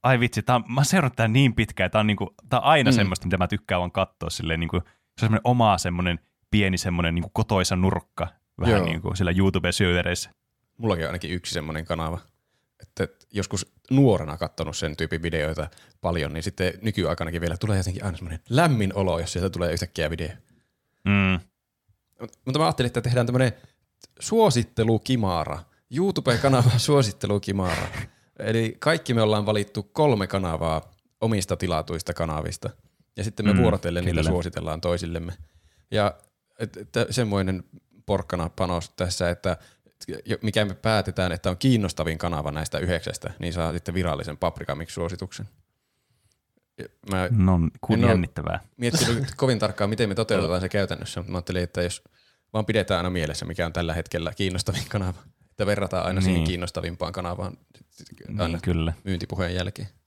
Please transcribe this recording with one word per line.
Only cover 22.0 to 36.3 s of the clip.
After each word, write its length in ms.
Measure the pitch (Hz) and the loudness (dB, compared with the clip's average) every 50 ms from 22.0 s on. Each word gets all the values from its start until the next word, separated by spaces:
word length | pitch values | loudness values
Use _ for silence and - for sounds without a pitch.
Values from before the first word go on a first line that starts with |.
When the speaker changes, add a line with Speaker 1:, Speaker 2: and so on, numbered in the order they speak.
| _ _ _ _ | _ _ _ _
Speaker 2:
Mut-, 180 | - 110 _ _ _ | -16 -16 _ _ _
mutta 140 | 127 131 151 | -2 0 2
mä 60 | 160 | 2
ajattelin, 220 | 165 156 - 131 | 2 2 2 0
että 140 | 120 - 120 | 0 0 -2
tehdään 260 | 113 123 120 127 120 | 0 2 2 2 2
tämmönen 260 | 117 120 127 131 123 - - - _ _ _ _ _ _ _ - _ _ _ - - 220 226 220 | 2 2 2 2 2 0 -4 -16 _ _ _ _ _ _ _ -20 _ _ _ -6 0 4 6 6
suosittelukimaara. 1120 | 202 127 120 113 - _ - 113 110 113 107 - - 131 120 107 95 90 82 76 - 73 82 85 _ _ _ _ _ 113 | 6 6 4 0 0 _ 0 2 4 2 2 2 0 0 2 2 0 0 0 -2 -4 -6 -10 -10 _ _ _ _ _ -4
YouTube-kanava 720 | 143 185 196 180 175 139 135 120 113 - 139 135 127 120 120 113 120 | -2 -2 0 0 0 0 2 0 2 4 4 4 6 6 6 4 4
<laughs> 60 | - - | 2 4
suosittelukimaara. 1000 | 147 143 127 104 95 - - 101 101 101 - - 98 98 92 90 80 - - 92 - - - - _ _ _ _ _ - | 4 4 4 2 0 -4 -2 0 0 0 0 -2 -2 0 0 0 0 -2 -4 -6 -6 -10 -10 -10 _ _ _ _ _ -8
Eli 380 | - 104 110 113 113 110 - - | -4 0 0 2 0 0 -4 -2
kaikki 360 | - 147 160 165 160 - 123 | 0 0 0 0 0 0 2
me 80 | 117 110 | 4 4
ollaan 240 | 107 110 107 101 | 4 4 2 2
valittu 360 | 98 107 107 101 - - - 104 | 0 0 0 -2 -2 -6 -8 -8
kolme 440 | _ _ - 151 147 123 104 98 | _ _ 2 4 4 4 4 2
kanavaa 640 | 92 - 98 95 87 82 82 82 80 80 78 - - - _ _ _ _ _ | 0 0 -2 0 0 -2 -2 0 0 -2 -2 -4 -8 -20 _ _ _ _ _
omista 360 | - 113 113 101 92 - 92 | 0 0 0 0 0 -2 -2
tilatuista 580 | - - 90 87 78 78 - 87 80 - - 78 | -2 0 -2 0 -2 -2 -4 -6 -6 -6 -6 -4
kanavista. 560 | - 85 80 78 78 78 85 85 - - - - _ _ _ _ _ _ _ _ | -4 -4 -2 -2 -4 -4 -6 -8 -6 -10 -10 -10 _ _ _ _ _ _ _ _
Ja 80 | - 101 | -8 -8
sitten 220 | 110 - - 104 | -8 -6 -2 0
me 60 | 104 101 | 2 4
Speaker 1:
Mm, 60 | 92 | 4
Speaker 2:
vuorotellen 440 | 87 - 98 95 - 87 85 87 87 | 4 4 2 2 -2 -2 -2 0 0
niitä 140 | 90 85 80 | 0 0 2
Speaker 1:
kyllä. 100 | 78 80 | 2 2
Speaker 2:
suositellaan 500 | 82 87 85 90 - 82 80 80 78 80 | 0 0 -2 -4 -6 -6 -6 -6 -6 -4
toisillemme. 520 | - 87 87 85 87 82 85 82 85 87 90 - - _ _ _ _ _ _ _ _ _ | -2 -2 -2 -2 -2 -6 -6 -6 -6 -8 -10 -12 -16 _ _ _ _ _ _ _ _ _
Ja 240 | - 107 101 104 - - _ _ | 0 0 0 0 0 -4 _ _